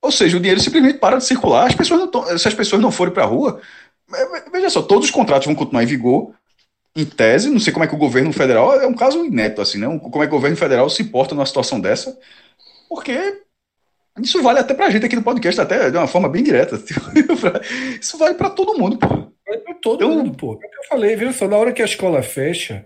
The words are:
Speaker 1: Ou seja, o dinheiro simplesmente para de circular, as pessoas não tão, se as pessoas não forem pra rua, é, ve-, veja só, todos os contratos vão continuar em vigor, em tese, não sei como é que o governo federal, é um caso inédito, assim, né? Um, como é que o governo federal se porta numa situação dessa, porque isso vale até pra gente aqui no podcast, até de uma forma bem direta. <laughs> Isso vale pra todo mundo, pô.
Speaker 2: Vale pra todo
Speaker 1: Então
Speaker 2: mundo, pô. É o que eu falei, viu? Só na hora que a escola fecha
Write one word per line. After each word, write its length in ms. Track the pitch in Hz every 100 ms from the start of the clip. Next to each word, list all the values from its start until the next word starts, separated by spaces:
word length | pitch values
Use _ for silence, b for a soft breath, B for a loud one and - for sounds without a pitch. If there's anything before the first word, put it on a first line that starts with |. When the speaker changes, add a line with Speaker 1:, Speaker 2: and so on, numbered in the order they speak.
Speaker 1:
Ou 80 | 269
seja, 260 | - 180 175
o 40 |
dinheiro 180 | 185 185
simplesmente 380 | - 330 262 285
para 200 | - 254
de 60 |
circular, 420 | - 262 254 123 247
as 80 |
pessoas 260 | - 339 339
não 80 | 370
tão, 280 | 494 - 170
se 100 | 220
as 60 |
pessoas 260 | - 208 196
não 100 | 214
forem 220 | - 180
pra 140 | 180 110
rua, 340 | 123 285 - B B B _ _
é, 120 | - -
ve-, 240 | 349 -
veja 200 | 370 370
só, 100 | -
todos 220 | - 202
os 60 | -
contratos 360 | - 233 139 139
vão 80 |
continuar 280 | 151 131 123
em 40 | 117
vigor, 460 | 139 120 127 - - _ _ _ _ _ -
em 80 |
tese, 460 | 151 - 110 131 247
não 100 | 262
sei 120 | -
como 120 | -
é 40 | 160
que 60 |
o 40 | 156
governo 340 | 147 120 165
federal, 400 | 147 139 113 135 277
é 60 | 262
um 80 |
caso 300 | 240 254 302
inédito, 360 | 339 135 107 -
assim, 180 | 98 104
né? 80 | 113
Um, 120 | 156
como 260 | - 147
é 20 | 151
que 60 |
o 40 | 151
governo 200 | 139 165
federal 320 | 156 123 139
se 160 | -
porta 300 | 196 127 135
numa 120 | 147 135
situação 320 | 143 - 123
dessa, 400 | 92 - - - b b b b b _ _
porque 540 | 330 - 240 392 403 _ _ _ _ _ _ _ -
isso 220 | 240 370
vale 160 | 254 240
até 120 | -
pra 140 | 277 392
gente 140 | 214
aqui 100 | 233
no 80 | 240
podcast, 380 | 226 240 202 180
até 300 | 208 202 180
de 60 | 170
uma 120 | 156
forma 200 | 180 170
bem 140 | 160
direta. 380 | 294 123 143 107
<laughs> 1200 | - - - - - 330 190 - - 254 262 240
Isso 180 | - 311
vale 160 | 311
pra 160 | 349 381
todo 260 | 392 381 427
mundo, 200 | 196 233
pô. 80 | - - - _ -
Speaker 2:
Vale 140 | 233
pra 120 | -
todo 300 | 339 226 226
Speaker 1:
Então 120 | 220 320
Speaker 2:
mundo, 200 | 240 139
pô. 160 | 123
É 20 | 107
o 20 | -
que 80 | -
eu 100 | -
falei, 260 | 277 208 220
viu? 160 | 240
Só 140 | 254 196
na 100 | 208
hora 160 | 233
que 80 | 240
a 20 |
escola 380 | 214 - 190 156
fecha 600 | - - 139 170 - 104